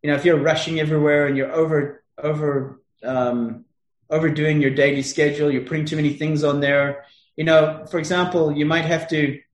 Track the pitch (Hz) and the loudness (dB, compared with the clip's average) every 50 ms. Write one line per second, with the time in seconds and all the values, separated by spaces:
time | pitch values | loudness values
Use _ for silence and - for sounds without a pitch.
0 | - 147 147 139 147 175 165 147 135 160 156 - - 165 160 160 156 151 156 151 | 0 -2 -2 2 2 2 2 4 4 2 0 0 -2 -4 -2 -2 -2 0 0 2
1 | 147 147 147 147 147 143 139 135 135 135 160 160 160 156 156 147 143 143 - - | 2 4 4 4 2 2 0 -2 -2 -2 0 0 0 0 0 -2 -2 -4 -8 -14
2 | _ _ _ - 139 151 151 151 151 147 139 139 131 135 - - _ _ _ _ | _ _ _ -8 -6 -4 -4 -2 -2 -2 -2 -2 -4 -6 -12 -20 _ _ _ _
3 | - 120 131 127 123 120 120 120 117 113 113 113 - _ _ _ _ _ _ _ | -8 -4 -2 -2 0 0 0 -2 -4 -4 -8 -12 -16 _ _ _ _ _ _ _
4 | _ _ - 156 160 165 160 151 151 156 151 151 143 135 135 139 139 143 139 139 | _ _ -2 0 0 0 0 0 0 2 2 2 2 2 2 4 2 2 2 0
5 | 131 - - - 151 147 143 147 151 147 139 127 - - 165 156 156 151 165 156 | -4 -6 0 2 2 2 2 0 0 0 0 -2 -4 -4 -6 -6 -4 -4 -2 -2
6 | 151 147 143 - 151 156 160 147 147 143 143 143 143 143 143 143 139 143 143 143 | -2 -2 -2 -2 -4 -2 -2 0 0 0 0 0 0 2 2 2 2 0 -4 -8
7 | - _ _ _ _ _ _ - 156 160 160 160 156 156 156 - - - - 170 | -12 _ _ _ _ _ _ -4 2 6 6 6 6 4 -2 -6 -12 -6 -6 -4
8 | 156 151 180 180 180 180 180 175 160 151 147 147 147 151 165 165 160 160 170 156 | -2 0 0 0 0 0 2 2 2 2 2 0 0 2 2 0 2 0 0 -2
9 | 156 - 160 156 147 135 135 - _ _ | -2 -2 -2 0 0 0 -2 -6 _ _